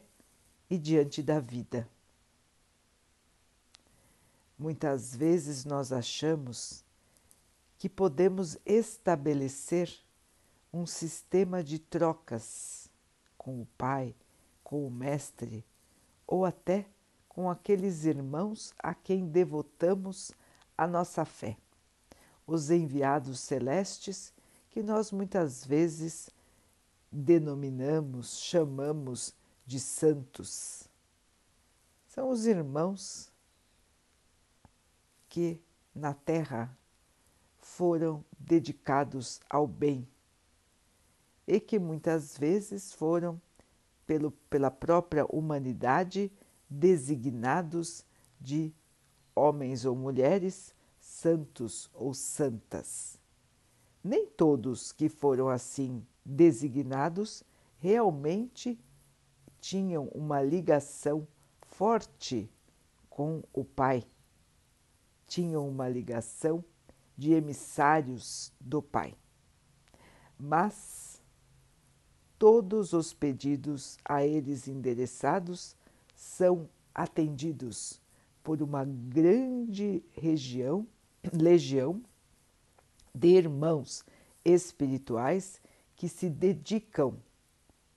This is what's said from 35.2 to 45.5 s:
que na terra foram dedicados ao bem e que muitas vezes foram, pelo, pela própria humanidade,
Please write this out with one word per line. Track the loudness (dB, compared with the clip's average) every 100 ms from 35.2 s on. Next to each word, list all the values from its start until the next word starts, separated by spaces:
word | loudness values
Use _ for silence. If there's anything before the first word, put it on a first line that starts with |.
| _
que | -2 -2 -4 _ _ _
na | -8 -6
terra | -6 -2 0 0 -4 -6 -10 _ _ _ _ _ _ _ _ -20
foram | -2 2 2 0 -2 -10 -12
dedicados | 4 4 4 -8 0 2 2 -4 -8 -12 -2
ao | 0 0
bem | 0 0 0 -6 _ _ _ _ _ _ _ _ _ _ _ _ _ 0
e | 0
que | 2 -2
muitas | -2 -4 0 -2 -2 -4
vezes | 0 0 -2 -12 -12
foram, | -4 0 0 -2 -8 _ _ _ _ _ _ -2
pelo, | 0 0 -6 -2
pela | 2 2
própria | 0 4 4 4 0 0
humanidade, | 0 -2